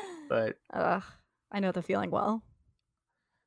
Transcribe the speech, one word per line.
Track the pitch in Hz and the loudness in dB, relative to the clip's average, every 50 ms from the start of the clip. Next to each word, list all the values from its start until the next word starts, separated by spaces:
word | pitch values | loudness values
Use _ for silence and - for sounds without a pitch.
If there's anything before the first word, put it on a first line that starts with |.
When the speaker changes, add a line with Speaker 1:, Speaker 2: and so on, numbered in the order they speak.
| 415 381 349 330 302 - | -8 -8 -12 -12 -4 0
Speaker 1:
But | - 113 110 110 - - _ - - | 2 2 2 2 -2 -6 _ -6 -2
Speaker 2:
Ugh, | - - - 175 190 - - - - _ _ _ _ _ _ | 0 2 2 2 0 -2 -8 -16 -20 _ _ _ _ _ _
I | - 202 | -4 0
know | 196 185 | 0 0
the | 175 180 | 0 0
feeling | 170 - 190 202 196 180 | 0 0 0 0 2 2
well. | 170 - - 208 220 226 - - - _ _ _ _ _ _ _ _ _ _ _ _ _ _ _ _ _ _ | 2 2 2 2 0 0 -4 -10 -20 _ _ _ _ _ _ _ _ _ _ _ _ _ _ _ _ _ _